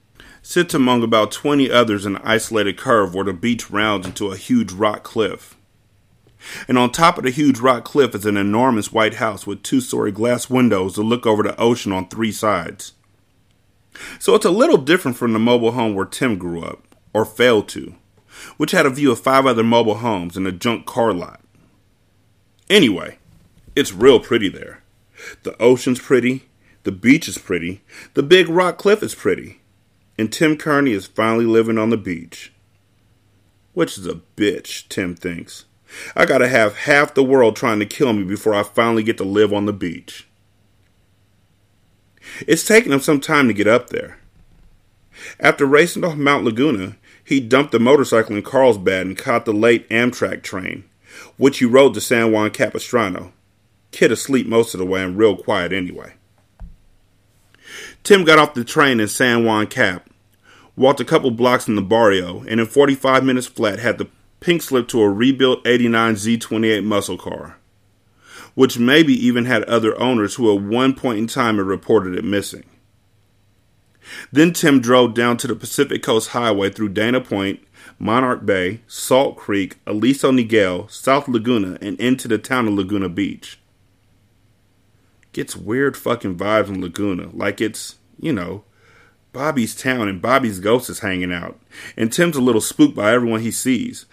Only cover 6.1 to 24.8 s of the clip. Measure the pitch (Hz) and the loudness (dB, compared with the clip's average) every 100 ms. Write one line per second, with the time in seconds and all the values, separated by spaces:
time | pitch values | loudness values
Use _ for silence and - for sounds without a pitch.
6.1 | _ _ _ - - - 127 123 - 165 | _ _ _ -18 -14 -2 0 0 4 2
7.1 | 165 127 127 147 110 127 120 113 143 127 | 2 -2 0 2 2 2 0 0 0 0
8.1 | 107 101 101 101 107 131 113 101 110 110 | 0 -2 0 0 2 2 0 -2 0 0
9.1 | 107 110 101 - 98 - 135 123 120 107 | 0 -4 -6 -10 -12 -4 -2 -2 -4 -4
10.1 | 98 117 123 - 127 123 98 92 90 107 | -2 -2 -2 -2 2 2 2 -2 -4 -2
11.1 | 120 120 107 101 - 117 120 - 92 92 | 0 0 0 0 0 0 0 -2 -6 -6
12.1 | 110 110 98 107 95 82 - - - _ | -4 -4 -2 -2 -2 -4 -12 -18 -20 _
13.1 | _ _ _ _ _ _ _ _ - - | _ _ _ _ _ _ _ _ -20 -20
14.1 | - - 226 214 185 311 220 131 180 139 | -6 2 2 4 2 4 4 4 0 0
15.1 | 120 120 110 117 120 117 123 113 98 92 | -4 -2 2 2 2 2 0 -2 -2 -6
16.1 | - 131 98 87 85 80 - _ _ _ | -4 -4 -4 -6 -8 -10 -14 _ _ _
17.1 | 107 110 - 123 110 101 - - - _ | -2 -2 2 4 4 0 -8 -14 -16 _
18.1 | _ _ - - - 151 185 147 131 143 | _ _ -20 -14 -6 0 2 2 2 2
19.1 | 113 - 135 135 113 113 117 110 104 120 | 2 2 4 4 2 2 4 2 0 -2
20.1 | 101 87 92 95 90 123 107 - - 117 | -4 -6 -6 -6 -4 -4 -4 -6 -2 0
21.1 | 90 85 - _ _ _ _ _ _ _ | -2 -6 -16 _ _ _ _ _ _ _
22.1 | _ _ _ _ _ - 208 135 87 80 | _ _ _ _ _ 0 4 4 0 -8
23.1 | - _ _ _ _ - - 139 92 123 | -16 _ _ _ _ -8 -4 -4 2 6
24.1 | 120 - 120 98 - - - | 6 4 -2 -2 -6 -16 -20